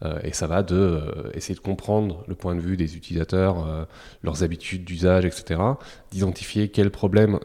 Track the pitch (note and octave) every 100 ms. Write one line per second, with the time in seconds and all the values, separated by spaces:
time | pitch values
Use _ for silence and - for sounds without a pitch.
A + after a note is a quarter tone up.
0 | D#2+ D#2+ D#2+ - D#2+ F2+ F2+ F2+ F#2+ D#2+
1 | D2+ D2+ - D#2+ - F2+ G2 F#2+ - G#2+
2 | G#2 F2 F#2+ F2+ F2+ F2 E2+ F#2 D#2+ E2
3 | - E2+ D#2+ F#2 F#2+ F2 D#2+ D#2 D#2+ -
4 | - - E2 D2 E2+ E2 - F#2 F2+ E2+
5 | F2+ F#2 F2+ - - E2 A2 C#3 - -
6 | - F#2+ F#2+ F2+ - G#2+ G#2 - G2+ -
7 | G2 G#2+ G#2+ G2+